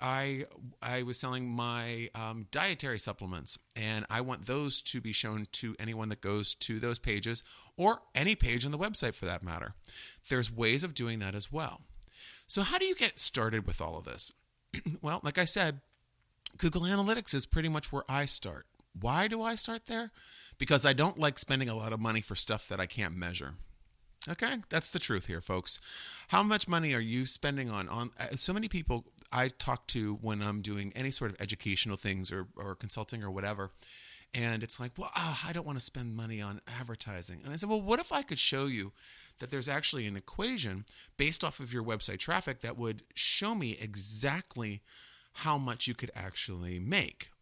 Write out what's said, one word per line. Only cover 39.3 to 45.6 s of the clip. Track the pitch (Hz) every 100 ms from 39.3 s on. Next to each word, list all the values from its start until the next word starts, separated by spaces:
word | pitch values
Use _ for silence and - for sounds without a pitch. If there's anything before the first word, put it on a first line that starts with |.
| -
that | 123
there's | 139 127
actually | 143 151 143 107
an | 98
equation | - - 214 254 120 95 107 - - -
based | 143 156
off | 160 -
of | 127
your | 123
website | 113 110 - 95
traffic | - 175 - 127
that | 120 -
would | 117 107 -
show | - - - 202
me | 226 131 107
exactly | 107 104 101 110 139 156 - - 110 101 - - - - -
how | - 156
much | 147